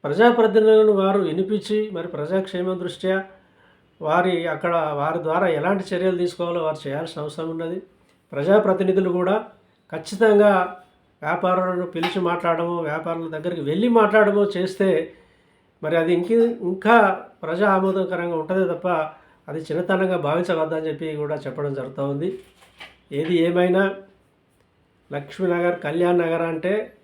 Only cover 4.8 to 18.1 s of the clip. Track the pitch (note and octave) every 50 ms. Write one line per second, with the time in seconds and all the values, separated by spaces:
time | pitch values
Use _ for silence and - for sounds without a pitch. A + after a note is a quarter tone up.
4.8 | D#3 D3+ D3 C#3+ C#3+ D#3 E3 F3 D#3 D#3+ D#3+ F3 G3 F3+ E3 D3 D3+ F3+ G3+ F#3+
5.8 | F#3 - F#3+ F3 F3+ F#3 F3+ F3 F3+ F3 - - F3 E3+ E3+ F3 D#3+ D#3 D#3 D3+
6.8 | - C#3+ C#3 D3 E3 E3 - D#3 D3+ D3+ D3 - D#3+ D#3+ D#3+ E3 E3 E3 F3 G3
7.8 | - _ _ _ _ _ _ _ _ _ - C#3 C#3+ F3 G3 G#3+ G3+ G3 F#3 -
8.8 | F#3+ F#3 F#3 F#3+ F#3+ F3+ F3 F3+ F3+ F3+ G3+ A3 A3 - - _ _ _ _ _
9.8 | _ _ - D#3+ D#3+ - - F#3+ A3+ A3 G#3+ G3+ G#3 G#3 G3 F#3 F3+ F3+ - -
10.8 | - _ _ _ _ _ _ _ - D3+ E3+ F3+ F#3 F3+ F3+ F#3 F#3 F#3 F3+ F3+
11.8 | F3+ F3 - E3 E3 F3 - G3 F3+ E3+ F3 F3 F3 E3+ E3 E3 E3+ E3+ F3 E3+
12.8 | E3 D3+ D3 D#3+ D#3+ E3+ E3 E3 E3 D#3+ D#3+ D#3 D#3 F3 F3 E3 C#3+ C#3 D#3 F#3
13.8 | A3 B3 A#3 A3+ G#3+ G3+ G3+ A3 G#3 G3+ G3 G#3 G3+ G3+ - F3+ F#3 F#3 - -
14.8 | G3 F#3+ E3+ D#3 D#3+ - - - _ _ _ _ _ _ _ _ _ _ _ _
15.8 | - D3+ E3 E3 E3 E3 F3 E3+ F3 F3+ A3+ A#3 A3+ A#3 A#3 - G3+ F3+ F#3 F#3+
16.8 | - G#3 A#3 A#3 G#3+ G3 F#3+ F#3+ - - _ _ - D#3 E3 F3 G#3 G3+ F#3+ F#3+
17.8 | F#3 F#3+ F#3 F#3+ F#3 F3+